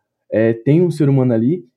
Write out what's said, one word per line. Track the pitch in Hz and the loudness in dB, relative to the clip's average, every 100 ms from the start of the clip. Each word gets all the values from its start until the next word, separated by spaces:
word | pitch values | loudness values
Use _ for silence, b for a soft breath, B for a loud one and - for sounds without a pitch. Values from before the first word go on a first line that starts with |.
| _ _ _ | _ _ _
É, | 107 113 | -2 0
tem | 117 135 156 | 0 0 2
um | 180 | 0
ser | 151 143 | 0 0
humano | 135 127 | 0 0
ali, | 113 120 180 - | 0 -2 -4 -8